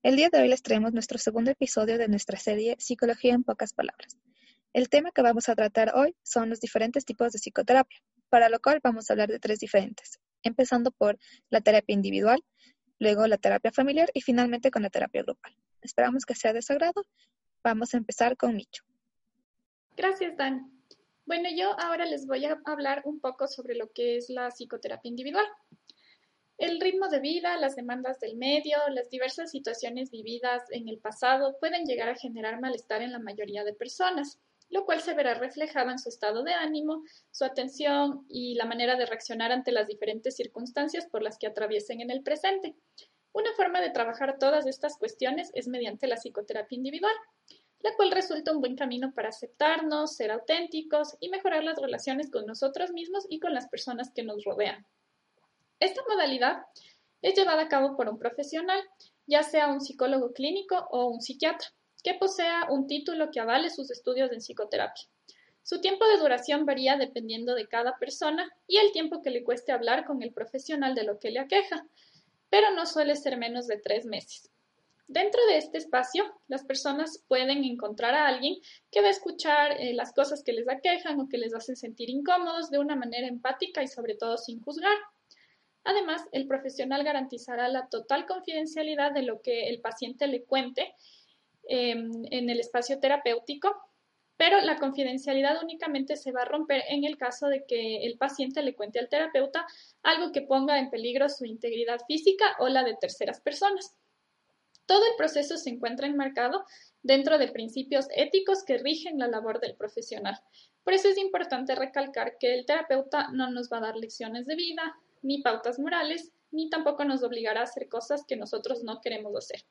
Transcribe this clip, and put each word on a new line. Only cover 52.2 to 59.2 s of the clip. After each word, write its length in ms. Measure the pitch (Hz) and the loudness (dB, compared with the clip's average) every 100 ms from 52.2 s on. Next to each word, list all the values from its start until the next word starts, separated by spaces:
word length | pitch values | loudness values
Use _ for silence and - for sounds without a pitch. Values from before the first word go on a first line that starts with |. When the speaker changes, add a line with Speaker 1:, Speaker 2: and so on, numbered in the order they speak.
| 302 | -4
Speaker 2:
con 160 | 233 214 | -6 -6
nosotros 460 | 226 277 277 359 | -4 -4 -2 -4
mismos 340 | 339 339 392 392 | -6 -6 -6 -6
y 100 | 320 | -6
con 160 | 349 269 | -4 -4
las 120 | 247 | -6
personas 440 | 233 - 240 254 | -10 -8 -8 -8
que 80 | - | -8
nos 220 | 226 208 | -8 -6
rodean. 420 | 202 202 208 - _ _ _ _ _ _ _ _ _ _ | -6 -2 -2 -4 _ _ _ _ _ _ _ _ _ _
Esta 220 | 370 440 494 | 0 0 -2
modalidad 520 | 403 294 262 254 349 - - - _ _ _ | 2 2 2 2 0 -10 -20 -20 _ _ _
es 100 | 370 | 2
llevada 300 | 381 370 311 | 4 4 4
a 40 | 311 | 4
cabo 300 | 285 269 269 | 2 2 0
por 100 | 226 | -4
un 120 | 220 | -2
profesional, 600 | 233 247 285 311 359 392 381 _ - _ | -4 -4 -6 -4 -2 -2 -4 _ -20 _